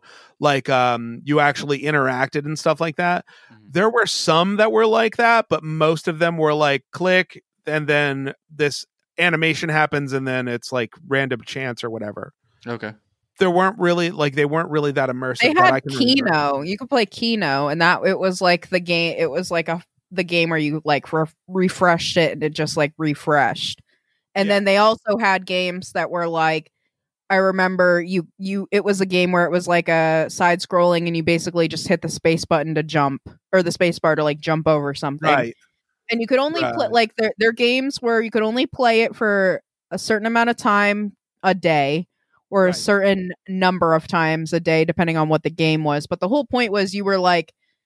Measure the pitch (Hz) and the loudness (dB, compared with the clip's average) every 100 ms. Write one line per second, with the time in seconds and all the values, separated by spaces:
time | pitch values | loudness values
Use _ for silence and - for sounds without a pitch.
0 | _ - - - 147 139 135 131 123 120 | _ -20 -20 -2 0 0 0 0 2 0
1 | 117 117 135 147 147 139 147 139 147 151 | -6 -12 -2 2 2 0 -4 -4 0 0
2 | 131 127 135 151 143 156 165 151 165 151 | 0 0 -2 -4 -6 -2 -2 0 -4 -2
3 | 175 180 - - _ 110 107 151 220 240 | -2 -2 -6 -20 _ -20 -6 0 2 2
4 | 196 - - 160 185 202 220 220 220 220 | -2 -2 2 2 2 2 2 4 2 2
5 | 226 233 233 233 - 156 156 156 156 160 | 0 2 2 4 2 -4 -4 0 0 0
6 | - 156 170 165 151 151 147 139 _ - | -4 -2 -2 2 0 2 2 0 _ -4
7 | 185 185 185 - _ _ - 151 147 147 | 0 0 0 -8 _ _ -4 -4 0 0
8 | 143 139 135 - _ 151 147 - - _ | 0 -2 -8 -10 _ -4 -4 -4 -14 _
9 | _ - 175 160 160 151 165 156 151 147 | _ -2 0 2 0 -2 -2 0 0 -2
10 | 139 135 131 127 123 120 - 127 113 - | -4 -4 -2 -4 -4 -6 -4 -4 -6 -8
11 | - 135 135 120 - 139 131 117 120 113 | -4 -2 -2 -4 -8 -8 -8 -8 -8 -8
12 | 104 98 - _ _ _ 120 117 110 110 | -10 -10 -14 _ _ _ -12 -10 -10 -14
13 | _ _ _ - 185 175 185 - 175 175 | _ _ _ -2 0 2 2 2 0 2
14 | 170 151 147 139 147 160 160 151 147 139 | -2 -2 -2 0 0 0 -2 -2 0 0
15 | 131 127 127 127 240 302 - - - 135 | -2 -2 -4 0 0 4 4 2 -2 -2
16 | 247 269 226 156 143 139 156 202 247 254 | 2 2 2 0 0 -2 -4 -8 -2 0
17 | 202 - 233 220 160 139 143 160 170 151 | 0 -2 -4 -2 0 0 -2 2 2 4
18 | 160 175 190 185 185 175 - 185 175 170 | 2 0 -2 0 2 2 0 -4 0 -2
19 | 170 147 160 147 180 170 165 170 - _ | 0 0 -2 -2 -2 -4 -2 -6 -8 _
20 | _ 185 175 170 165 160 151 156 151 143 | _ -6 -2 0 0 0 -2 -2 0 -2
21 | - 160 156 _ - 185 185 - 180 170 | 0 -2 -2 _ -8 0 0 2 2 2
22 | - 180 156 147 151 156 151 156 147 - | 0 0 0 0 -6 -4 -4 -2 -2 -2
23 | 156 143 - 147 117 - - - _ _ | -4 -2 0 2 2 -2 -8 -12 _ _
24 | _ _ _ 196 196 202 202 196 220 220 | _ _ _ -4 0 0 2 4 4 2
25 | 220 202 208 190 185 180 180 180 - 185 | -2 0 0 0 -2 -4 -2 -6 -6 -6
26 | 160 175 170 165 160 160 - _ _ _ | -4 -4 -2 0 0 0 -6 _ _ _
27 | _ _ - 190 190 190 185 185 180 175 | _ _ -2 2 2 2 0 2 4 4
28 | 175 185 160 - 190 196 196 202 190 196 | 0 -4 -4 -10 -8 -6 -2 -2 0 -2
29 | 190 180 180 180 170 175 175 170 170 165 | 0 2 2 2 2 0 0 0 2 2
30 | 160 160 156 - 175 175 - 180 175 170 | 2 2 -2 0 0 0 0 2 2 2
31 | 170 165 160 165 170 175 165 160 - 170 | 0 -2 0 0 0 -2 -2 -2 -2 -2
32 | 160 - 165 160 - 160 156 156 151 156 | -2 -2 0 0 0 -2 0 -4 -2 0
33 | 139 135 - - - 190 170 - 180 165 | 0 -2 -12 -20 -2 0 0 0 -2 0
34 | 165 156 151 151 165 160 160 151 143 139 | 0 2 0 -2 -2 -2 2 0 0 -6
35 | 147 147 156 143 117 - _ _ _ _ | -6 -2 0 2 0 -10 _ _ _ _
36 | - 233 226 254 285 339 - - 220 233 | -6 -6 0 0 0 -2 -4 -2 0 2
37 | 220 - 220 - 220 226 240 254 269 - | 0 0 -4 0 0 2 0 0 -2 -4
38 | 240 226 226 226 220 240 262 - 240 226 | 0 0 0 -2 0 0 -2 0 2 4
39 | 226 - 214 202 190 156 _ _ - 185 | 2 0 0 2 2 0 _ _ -12 -10
40 | - 214 226 233 233 233 233 202 202 202 | -2 -2 0 0 0 0 0 2 2 0
41 | 208 - _ _ 190 185 170 151 139 156 | -4 -10 _ _ -2 0 2 2 2 -2
42 | 175 _ _ _ - 196 185 180 - 202 | -4 _ _ _ -4 2 2 0 0 2
43 | 196 190 180 - - 185 185 185 170 160 | 2 0 -2 -10 -8 0 0 2 2 2
44 | - 175 160 160 160 165 165 160 165 170 | 2 0 0 0 -2 -2 2 2 2 0
45 | 170 160 156 156 156 160 160 156 151 147 | 0 0 0 0 -2 -2 0 2 0 -2
46 | - 175 185 285 247 247 233 202 190 202 | -4 -4 0 0 0 -2 0 0 -2 -2
47 | 196 190 180 175 160 _ _ _ | -2 0 2 2 -2 _ _ _